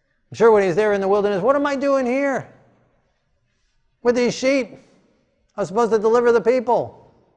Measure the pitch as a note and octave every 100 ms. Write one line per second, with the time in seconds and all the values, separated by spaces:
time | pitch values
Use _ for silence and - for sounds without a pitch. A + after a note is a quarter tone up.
0 | _ _ - A#2+ A3+ G#3+ G3 E3 G#3+ G3+
1 | G3 G#3 G3+ G3+ G#3 C#4+ C#4+ C#4 C#4 C4+
2 | B3 C4 C#4 B3 - - _ _ _ _
3 | _ _ _ _ _ _ _ _ _ _
4 | A#3+ A#3+ A#3+ - C4 C#4 A3+ - _ _
5 | _ _ _ _ _ - F3+ F#3+ A#3 A3
6 | G#3+ A#3+ A#3+ A#3 A3+ B3+ A#3+ G#3+ B2+ -
7 | - _ _